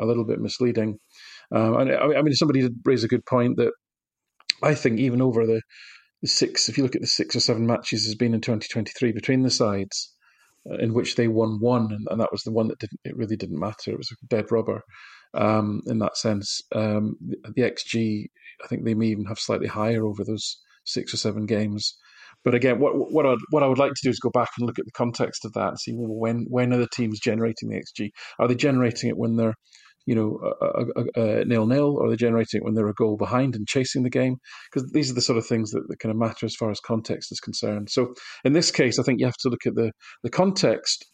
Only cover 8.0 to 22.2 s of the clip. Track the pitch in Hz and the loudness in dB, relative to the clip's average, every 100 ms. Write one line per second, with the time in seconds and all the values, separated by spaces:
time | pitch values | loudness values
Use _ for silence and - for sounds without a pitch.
8 | 110 107 120 113 120 110 - 117 104 - | -2 0 0 0 0 -4 -2 -6 -6 -2
9 | 123 110 - 131 131 - 113 98 98 - | -2 0 0 2 2 2 2 0 -4 -8
10 | - _ _ _ _ _ - - 117 113 | -12 _ _ _ _ _ -12 -4 0 0
11 | - - 117 110 110 107 120 123 110 104 | 0 0 2 2 0 2 2 2 0 -2
12 | 107 110 107 104 - 113 110 - 107 98 | -4 -2 -2 -2 -2 0 0 -4 -10 -10
13 | - - 107 110 90 78 98 107 - 107 | -12 -6 -4 -4 -4 -4 -4 -6 -8 -8
14 | - 110 - 110 104 113 107 107 - - | -10 -16 -2 -2 2 0 0 -6 -10 -20
15 | - - _ - 107 110 104 104 - 110 | -20 -20 _ 0 2 4 2 -4 -2 -2
16 | 104 - 113 104 104 - - 110 107 107 | 0 0 -2 -2 -4 -8 -4 -2 0 0
17 | 107 - - - 101 113 120 - - 117 | -2 -4 -8 -10 -4 0 0 -2 -4 -2
18 | 110 107 - - - - - 131 113 110 | 0 -2 -6 -16 -20 -18 -8 -4 0 2
19 | 113 104 98 110 - 104 - 107 107 117 | 2 0 -4 -6 -4 -2 -2 -2 0 2
20 | 110 104 101 107 - - _ _ - - | 0 -2 -4 -4 -6 -10 _ _ -8 -6
21 | - 113 113 104 107 104 107 104 - - | -6 -4 -2 -2 0 0 0 -2 -6 -8
22 | _ - | _ -20